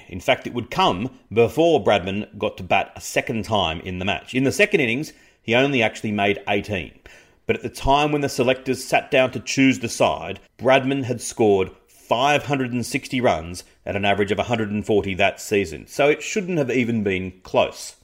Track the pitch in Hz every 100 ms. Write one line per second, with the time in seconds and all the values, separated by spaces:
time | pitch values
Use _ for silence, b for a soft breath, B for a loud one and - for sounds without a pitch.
0 | - 90 - 123 - 120 107 - 185 92
1 | 127 B _ 110 113 - 170 143 110 101
2 | 92 101 - 104 107 - 90 101 - -
3 | - 143 - 113 98 107 82 80 92 90
4 | 95 85 - 127 135 - 202 185 120 120
5 | 156 b b b - 120 139 135 110 -
6 | 110 104 101 98 - 104 101 98 73 -
7 | B B B B - 107 120 - - 143
8 | 151 147 139 - 123 127 135 123 - 151
9 | - 135 127 117 - - 135 113 117 -
10 | 107 76 82 95 _ - 113 135 127 139
11 | 120 117 - - 110 98 90 - _ _
12 | - 117 139 147 - 139 127 123 110 135
13 | - 131 117 85 82 90 b b - 98
14 | 101 98 101 95 95 113 104 104 104 104
15 | 98 92 98 - - 101 87 73 52 -
16 | 143 151 - 220 180 175 123 123 117 113
17 | 101 92 92 - - 127 85 - - -